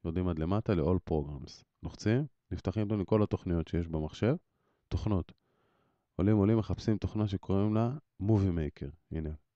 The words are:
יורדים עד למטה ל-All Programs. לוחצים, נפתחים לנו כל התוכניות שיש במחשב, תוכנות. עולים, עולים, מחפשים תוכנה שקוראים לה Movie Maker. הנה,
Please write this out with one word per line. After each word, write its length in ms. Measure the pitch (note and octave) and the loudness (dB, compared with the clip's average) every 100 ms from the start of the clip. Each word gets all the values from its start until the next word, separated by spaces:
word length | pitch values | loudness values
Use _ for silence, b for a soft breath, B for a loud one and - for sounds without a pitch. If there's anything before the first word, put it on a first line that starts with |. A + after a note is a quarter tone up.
יורדים 240 | E2+ E2+ F2+ | -2 -2 0
עד 120 | D#2 | -2
למטה 360 | D#2+ G2+ - F2+ | 0 0 2 2
ל-All 340 | D2+ F#2 - | 2 0 0
Programs. 540 | D#2+ C#2+ C#2+ B1+ - _ _ | -2 -2 -10 -14 -18 _ _
לוחצים, 420 | D#2+ - G#2 A#2+ D3+ _ _ | -14 -4 0 0 -2 _ _
נפתחים 400 | F2 - A2 G#2 | -6 -4 -2 -2
לנו 140 | G#2+ F2+ | -2 2
כל 180 | A2 | 2
התוכניות 440 | G#2 - - E2+ D#2 | 2 -2 -2 -2 0
שיש 200 | E2 E2+ | -4 -2
במחשב, 480 | D#2+ D#2 - G#2 E3 _ _ _ _ _ | -4 -4 0 0 0 _ _ _ _ _
תוכנות. 440 | F#2 G#2+ F#2+ - - _ _ _ _ _ _ _ - | -4 0 0 -2 -12 _ _ _ _ _ _ _ 0
עולים, 220 | G2 G#2+ | 2 4
עולים, 200 | G2 A2+ | 4 2
מחפשים 400 | - - - G#2+ | 0 -4 0 0
תוכנה 300 | - G#2+ G#2 | -2 -2 -2
שקוראים 460 | F#2+ - G2 G#2 | -2 0 2 2
לה 180 | G#2+ A#2 D3+ _ _ | 2 0 -4 _ _
Movie 320 | G2 G#2+ G2 E2 | 2 4 4 2
Maker. 320 | D2 - C#2 D2 _ | -2 -6 -12 -12 _
הנה, 180 | D#2+ D#2 D2+ _ | -6 -6 -8 _